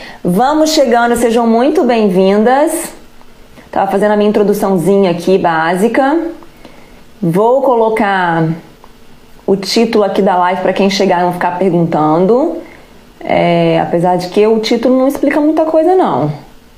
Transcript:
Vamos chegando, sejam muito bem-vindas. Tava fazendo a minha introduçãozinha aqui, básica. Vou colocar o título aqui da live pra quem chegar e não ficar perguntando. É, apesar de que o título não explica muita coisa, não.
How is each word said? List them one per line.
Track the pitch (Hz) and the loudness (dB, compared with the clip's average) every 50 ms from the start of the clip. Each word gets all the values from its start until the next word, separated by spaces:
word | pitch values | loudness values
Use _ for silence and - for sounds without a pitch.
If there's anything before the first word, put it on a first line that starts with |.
| - - - - - | -18 -20 -16 -8 -4
Vamos | 180 175 190 247 269 302 311 311 311 | -2 0 0 0 0 2 2 2 2
chegando, | - 311 269 240 226 233 233 240 240 | 2 2 2 2 2 2 2 0 0
sejam | 240 240 233 220 240 233 | 0 0 0 2 2 2
muito | 233 226 233 247 294 302 370 320 | 2 2 2 2 2 2 0 0
bem-vindas. | 240 247 226 214 202 180 185 190 190 202 208 214 240 254 277 302 339 330 339 - - - - - - - - - - - - - - - - - - | 0 2 2 0 0 2 2 2 2 2 2 2 2 2 2 2 0 -2 -4 -8 -10 -14 -18 -20 -20 -20 -20 -20 -20 -20 -20 -20 -20 -20 -20 -18 -8
Tava | - - 190 190 | -4 -4 -2 -2
fazendo | 196 196 196 208 214 | -2 0 0 0 0
a | |
minha | 208 208 214 | 2 2 0
introduçãozinha | 214 226 208 190 208 - 226 196 190 180 156 170 196 196 196 180 | 2 0 0 0 0 0 0 -2 -2 0 0 0 2 2 2 0
aqui, | 170 170 - - 190 | 0 -2 -2 0 0
básica. | 190 180 175 165 160 160 170 185 185 202 233 226 285 269 269 302 330 330 - - - - - - - - - - - - - - - - - - - | 2 2 0 0 0 0 -2 0 0 0 0 0 0 0 0 0 -2 -2 -4 -10 -12 -18 -20 -20 -20 -20 -20 -20 -20 -20 -20 -20 -20 -20 -20 -12 -6
Vou | - 165 160 185 214 233 254 277 | -4 -2 0 2 2 2 2 2
colocar | 262 269 247 233 226 226 220 220 226 202 196 190 180 170 165 165 165 160 165 - - - - - - - - - - - - - - - - - - | 0 0 0 2 0 0 0 0 -2 0 0 -2 -2 -2 0 0 -2 -2 -4 -6 -10 -20 -20 -20 -20 -20 -20 -20 -20 -20 -20 -20 -20 -20 -20 -12 -4
o | - 190 | -4 -2
título | 196 196 - - 233 233 226 - 214 208 | -2 -2 -2 0 0 0 0 0 0 0
aqui | 196 196 - 190 | 0 0 0 0
da | 202 185 | 0 2
live | 180 175 180 190 190 - | 2 0 0 -2 -2 -2
pra | 185 190 | -4 -2
quem | - 196 196 | 0 0 0
chegar | 196 - 196 185 180 175 | 0 0 0 0 0 0
e | 180 | 0
não | 180 175 | -2 -2
ficar | 175 185 175 - - | -2 -4 -4 -2 -2
perguntando. | 190 196 165 175 165 160 175 151 156 156 156 170 185 185 226 247 302 359 - - - - - - - - - - - - - - - | -2 0 0 0 0 0 0 0 0 0 2 2 2 2 2 2 0 -2 -4 -8 -12 -16 -20 -20 -20 -20 -20 -20 -20 -20 -20 -14 -6
É, | - - 175 170 175 170 170 170 165 165 165 | -2 0 0 2 2 2 2 2 2 0 0
apesar | 170 170 175 175 170 180 180 | -2 -2 -2 -2 0 0 0
de | 180 175 175 | -2 -4 -4
que | - 208 208 | 0 0 2
o | 220 226 220 | 2 2 0
título | 214 - 247 226 233 254 254 262 | 0 -2 -2 0 0 0 2 2
não | 262 | 0
explica | 269 269 - - 277 294 311 | 0 -2 -2 -2 -2 0 0
muita | 294 302 311 320 320 | 0 0 0 0 -2
coisa, | 311 320 320 320 349 370 | 0 0 0 2 2 2
não. | 381 339 202 147 123 147 151 151 - - - - - - - - | 2 2 0 0 -2 -2 -4 -6 -8 -14 -20 -20 -20 -20 -20 -20